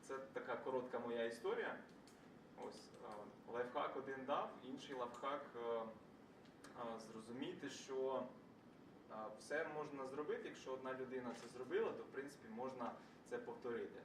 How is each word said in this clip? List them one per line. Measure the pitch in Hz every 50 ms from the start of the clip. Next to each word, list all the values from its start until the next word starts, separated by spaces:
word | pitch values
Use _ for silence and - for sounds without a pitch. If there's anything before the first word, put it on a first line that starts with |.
| - -
це | 135 131
така | 131 - - 123 120 127 120
коротка | 117 - 143 131 127 123 - - 120
моя | 120 120 117 117 117
історія. | 113 - - - 190 226 - - - - - - - - - - - - - - - - - - - - - - -
Ось, | - - - - - - 120
е, | 113 107 104 104 104 - - - - 117
лайфхак | 120 123 123 - 147 - - - 139
один | 127 135 135 131 131
дав, | 131 147 156 - 160 - 117 117
інший | 127 139 - - - 143
лайфхак, | 127 123 120 - - - 139 143 143 - - -
е, | 120 117 117 117 113
е, | 113 110 107 - - - - - - - - - - - - - - - - 120 120 117 113 110
зрозуміти, | 107 - 110 113 110 113 120 127 147 170 185 - 147 139
що, | - - - - 135 131 131 131 131 - - - - - - - - - - - - - - - - - - -
е, | - 110 110 104 - -
все | - - 143 151 165 160 156
можна | 151 147 143 143 139 131 127
зробити, | 143 147 151 - 220 247 -
якщо | 147 139 - - 135
одна | 131 131 131 131 131
людина | 127 131 120 127 131 123 123 113 -
це | - 117 - 123
зробила, | 127 135 165 202 226 185
то, | 147 - -
в | -
принципі, | - 131 143 139 - - - 113 110
можна | 113 127 131 127 127 123 117 - - - - - - - -
це | 123 117
повторити. | - - 117 - - 123 117 113 101 92 - - -